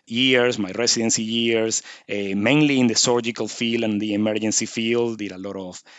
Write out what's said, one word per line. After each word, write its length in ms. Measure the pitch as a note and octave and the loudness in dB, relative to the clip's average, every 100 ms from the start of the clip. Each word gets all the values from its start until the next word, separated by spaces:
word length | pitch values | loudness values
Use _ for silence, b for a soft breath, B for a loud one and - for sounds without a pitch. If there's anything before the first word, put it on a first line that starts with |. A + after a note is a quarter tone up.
| - | -6
years, 500 | A2+ C3 B2+ B2 A2+ | 0 4 4 4 0
my 140 | F#2 | -4
residency 500 | G2 A#2 A#2 A2+ A2+ | -2 0 2 0 0
years, 640 | A2 A#2 A#2 A2+ A2+ G#2+ - B B | 0 0 2 2 0 -2 -6 B B
eh, 240 | G2+ G2+ | -6 -4
mainly 460 | G2+ G#2+ D3 D3 C3+ | 0 2 4 4 4
in 80 | B2 | 2
the 80 | A2 | 2
surgical 520 | - A#2+ A#2 A2+ A2 | 2 2 0 -4 -6
field 360 | - A#2 A#2 | -4 -2 -2
and 180 | A2 G#2 | 0 -2
the 140 | G#2+ G#2 | -2 0
emergency 500 | G#2+ G#2+ G#2+ - A2 | 0 0 -2 -2 -4
field. 540 | - A2+ A#2+ A#2+ A2 | -4 0 0 0 -4
Did 120 | G#2 | -10
a 60 | F#2 | -10
lot 180 | G2 G2 | -10 -10
of 280 | F#2 F2+ - | -12 -14 -20